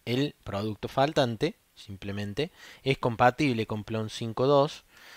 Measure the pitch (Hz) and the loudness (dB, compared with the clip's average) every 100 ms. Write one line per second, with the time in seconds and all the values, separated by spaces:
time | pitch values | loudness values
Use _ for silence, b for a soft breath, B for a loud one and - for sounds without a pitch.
0 | - 123 143 - - 98 107 104 110 - | -4 0 -2 -4 -8 -6 -4 -6 -4 0
1 | 143 156 123 113 151 - _ - - 98 | 2 2 0 0 -4 -4 _ -20 -16 -12
2 | 101 101 101 101 160 B B B 131 139 | -8 -6 -6 -4 -6 B B B -2 0
3 | 127 113 123 - 147 113 110 107 104 110 | 0 4 4 4 2 0 -2 -4 -4 -6
4 | 110 - 117 110 131 143 147 - _ B | -6 -6 -6 0 4 4 4 -2 _ B
5 | B | B